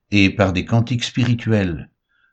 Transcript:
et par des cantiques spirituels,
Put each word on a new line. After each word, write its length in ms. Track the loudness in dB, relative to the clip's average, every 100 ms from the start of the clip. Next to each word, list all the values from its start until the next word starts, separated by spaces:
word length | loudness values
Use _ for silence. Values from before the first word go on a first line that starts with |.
| -2
et 180 | 2 2
par 240 | 2 0
des 100 | 0
cantiques 400 | 0 0 0 -2
spirituels, 880 | -4 -2 0 0 0 0 0 -4 -12 _ _ _ _